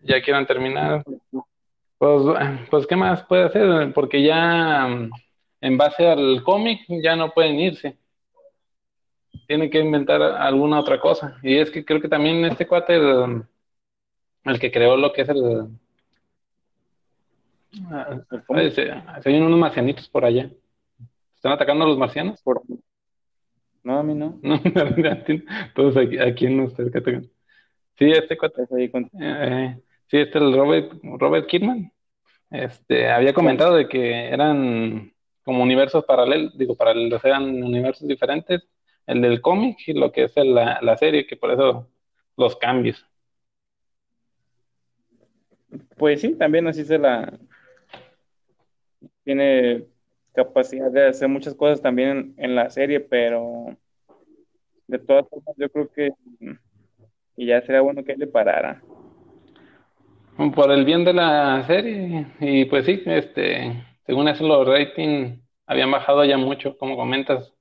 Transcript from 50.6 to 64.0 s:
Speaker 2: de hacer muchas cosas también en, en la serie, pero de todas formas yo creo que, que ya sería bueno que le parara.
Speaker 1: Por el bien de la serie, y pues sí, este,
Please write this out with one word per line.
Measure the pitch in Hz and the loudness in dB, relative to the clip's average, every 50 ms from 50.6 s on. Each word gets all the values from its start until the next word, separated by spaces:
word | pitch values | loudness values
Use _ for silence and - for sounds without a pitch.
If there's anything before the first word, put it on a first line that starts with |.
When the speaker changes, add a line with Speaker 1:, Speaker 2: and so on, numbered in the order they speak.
| 127 131 - 131 131 131 | -2 0 -4 -4 -4 -2
Speaker 2:
de | 123 135 139 135 | 2 4 4 4
hacer | 131 135 139 135 | 2 0 -2 -2
muchas | 135 139 139 151 139 | -2 -2 -6 -10 -6
cosas | - 151 147 151 147 - | 0 0 0 0 2 0
también | 143 123 123 131 135 | -2 0 0 0 0
en, | 139 139 135 135 - - | -2 -4 -6 -10 -14 -10
en | - 127 123 | -6 -4 0
la | 123 117 120 | 0 -2 -2
serie, | - - 135 139 147 143 | -2 -2 -2 0 0 -4
pero | 143 - - 123 120 117 117 117 117 117 120 120 117 117 - _ _ _ _ _ _ _ _ _ _ _ _ _ _ _ _ _ _ _ _ _ _ | -4 -2 -2 0 0 0 -2 -4 -6 -8 -12 -12 -14 -16 -18 _ _ _ _ _ _ _ _ _ _ _ _ _ _ _ _ _ _ _ _ _ _
de | _ - 123 | _ -10 -10
todas | - - 139 139 139 - | 0 2 2 2 2 0
formas | - - 147 - 151 | -10 -18 _ -16 -10
yo | - 139 139 | -8 -8 -6
creo | _ 151 147 147 _ | _ -6 -6 -6 _
que, | - 147 143 139 _ _ - 120 _ - - - - _ _ _ _ _ _ _ _ _ _ _ _ _ _ _ | -4 -4 -4 -4 _ _ -20 -20 _ -18 -18 -18 -18 _ _ _ _ _ _ _ _ _ _ _ _ _ _ _
que | - 123 | -10 -2
ya | 120 120 123 123 | 2 2 2 2
sería | - 135 135 | 2 2 2
bueno | 135 139 143 143 131 | 2 2 0 -4 -8
que | - 135 | -8 -8
le | 135 147 | -8 -8
parara. | 139 - 117 107 98 - 73 - 69 73 - _ _ - - - - _ _ _ _ _ _ _ _ _ _ _ _ _ _ _ _ _ _ _ _ _ _ _ _ _ - 151 151 135 | -2 0 0 2 2 2 0 -2 -4 -8 -12 _ _ -20 -20 -20 -20 _ _ _ _ _ _ _ _ _ _ _ _ _ _ _ _ _ _ _ _ _ _ _ _ _ -4 -4 -2 2
Speaker 1:
Por | - 143 139 143 | 4 4 6 6
el | 139 135 | 4 4
bien | 135 160 170 175 | 4 2 2 2
de | 175 180 | 2 2
la | 180 170 165 151 147 143 139 135 135 131 | 2 2 2 2 2 2 2 0 -2 0
serie, | 131 165 190 214 233 220 202 190 180 170 160 147 135 - - | 0 0 0 0 -2 -6 -8 -8 -6 -6 -8 -8 -10 -10 -8
y | 147 143 139 135 135 | -4 0 2 2 2
pues | 131 - 139 127 | 2 0 0 0
sí, | 147 185 196 - | 0 -2 -2 -2
este, | 175 165 160 - - - - 90 - - - 123 123 117 120 - _ _ _ | -2 -2 -2 -2 -4 -6 -6 -4 -4 -4 -4 -6 -8 -10 -10 -14 _ _ _